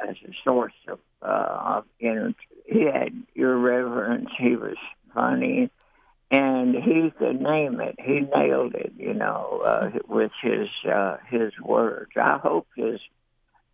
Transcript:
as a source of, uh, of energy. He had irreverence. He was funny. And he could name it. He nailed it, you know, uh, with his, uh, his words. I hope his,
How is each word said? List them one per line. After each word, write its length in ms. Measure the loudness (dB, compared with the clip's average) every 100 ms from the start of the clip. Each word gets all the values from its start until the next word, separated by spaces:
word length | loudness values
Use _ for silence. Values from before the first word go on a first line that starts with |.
| -10
as 80 | -10 -14
a 60 | -4
source 300 | 0 0 0 -6 -14
of, 120 | -14 _ _
uh, 540 | -2 -2 -2 -4 -2 -4
of 80 | -6 _
energy. 360 | -4 -2 -4 -6 -14 -20 -2
He 180 | 2
had 280 | 2 2 -2 -6 -12 -2
irreverence. 920 | 0 2 2 2 0 -2 -2 -4 -4 0
He 180 | 2 2
was 220 | -2 -10 -14 -20 _
funny. 560 | 0 0 2 0 2 0 -4 _ _ _ _ 0
And 460 | 2 4 2 2 2
he 360 | 2 4 2 0
could 220 | 0 0
name 400 | 0 0 0 -2
it. 140 | -6 -6
He 220 | -2 0
nailed 540 | 2 2 4 2 0 -4
it, 180 | -8 -6
you 160 | -6
know, 500 | -2 -2 -2 -4 0 2
uh, 240 | 2 0 -4 -2
with 240 | 0 0 -2
his, 280 | -2 -2 -2 -4 0
uh, 280 | 0 0 -4 -4
his 240 | -2 -2 -4
words. 500 | 0 2 2 -2 -6 2
I 220 | 2 2
hope 300 | 0 0 -4 -4
his, 240 | -4 -4 -12 _ _ _ _ _ _